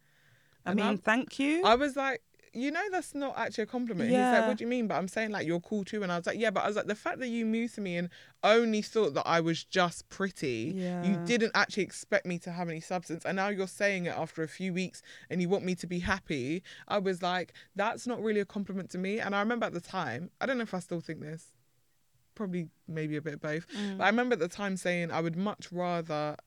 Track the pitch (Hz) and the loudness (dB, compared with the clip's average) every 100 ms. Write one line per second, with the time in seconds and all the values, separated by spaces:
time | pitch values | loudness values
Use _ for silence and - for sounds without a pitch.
0 | _ _ _ _ _ _ 180 202 214 208 | _ _ _ _ _ _ 0 2 2 2
1 | - 233 - - 277 320 370 247 285 269 | 2 2 0 0 2 6 6 6 4 0
2 | 269 247 _ _ - - 269 320 415 370 | -2 -2 _ _ -14 -6 -2 -2 -2 -2
3 | - 285 277 - 233 208 214 254 240 185 | -4 -4 -4 -2 -4 -4 -4 -4 -2 0
4 | 226 254 254 226 240 214 233 247 214 156 | 4 4 6 6 4 0 0 0 0 0
5 | 190 220 220 196 151 170 - 214 190 214 | -2 -2 -2 -2 0 -2 -2 -4 -2 -4
6 | 190 175 185 202 226 190 - 208 - 214 | -2 -2 -2 0 2 2 0 0 -2 -2
7 | 330 - 247 233 220 226 233 - 196 175 | -4 -4 -2 0 0 0 -2 -4 -4 -2
8 | 175 - - _ 196 226 233 214 208 226 | -4 -8 -20 _ 6 6 6 2 0 2
9 | 190 143 - 165 165 165 - 185 180 - | 2 2 2 2 2 -2 0 2 2 0
10 | - - 190 - 143 113 123 190 180 180 | -10 -4 -4 -2 -2 -2 -2 -2 -4 0
11 | 180 185 170 240 220 190 - - 180 - | 2 2 2 2 4 2 2 0 -2 -6
12 | - 208 180 175 180 170 170 160 - 180 | -2 0 0 -6 -6 -6 -6 -6 -4 -6
13 | - 165 - 190 202 196 185 - 202 190 | -4 -6 -2 0 0 -2 -4 0 2 2
14 | 170 - 160 - 156 - 190 180 185 - | 0 -2 -4 -4 -6 -4 -2 -2 -4 -6
15 | - - - 175 175 196 180 175 170 180 | -18 -18 -6 -2 2 2 0 -2 -4 -2
16 | 180 190 - 147 123 170 - - - 208 | 0 -2 -2 -4 -2 -4 -8 -14 -2 0
17 | 196 180 180 180 170 - - 190 208 233 | 0 0 0 -2 -4 -12 -8 -2 -2 -2
18 | 247 233 214 208 196 208 202 190 165 180 | -4 -2 0 0 0 -4 -4 -6 -6 -4
19 | 185 220 - 202 214 240 208 160 - 185 | -2 -2 0 0 2 0 -2 -4 -4 -4
20 | 151 117 180 - 226 262 220 185 - 170 | -2 -4 -8 -4 -2 0 -2 -6 -4 -6
21 | 165 160 151 165 - _ _ _ _ _ | -6 -10 -10 -12 -14 _ _ _ _ _
22 | _ _ _ - 202 180 160 - - 160 | _ _ _ -8 -4 -4 -4 -10 -8 -4
23 | 156 151 156 147 156 156 - 233 202 190 | -2 -2 -4 -6 -4 -4 -4 -4 -4 2
24 | 185 226 247 220 175 - 202 190 180 175 | 4 6 4 2 2 0 -4 -2 0 0
25 | 170 156 165 165 202 - - 175 175 175 | 0 0 0 0 -2 -2 -6 -4 -2 -2
26 | 160 151 151 147 | -2 -2 -2 -6